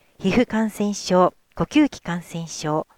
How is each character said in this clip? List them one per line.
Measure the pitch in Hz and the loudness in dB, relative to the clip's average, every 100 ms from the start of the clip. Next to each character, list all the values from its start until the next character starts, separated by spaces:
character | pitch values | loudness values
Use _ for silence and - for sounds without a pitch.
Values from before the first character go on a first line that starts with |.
| _ _ | _ _
皮 | 190 | 0
膚 | 220 240 | 2 2
感 | 220 220 | 0 -2
染 | - 208 | -2 -4
症、 | 202 - 180 180 - _ - | -4 0 4 4 0 _ -6
呼 | |
吸 | 165 294 294 | 0 2 2
器 | - | 0
感 | - 175 | -8 -8
染 | - 165 165 | -8 -12 -12
症、 | - 156 156 - | -8 -2 -2 -4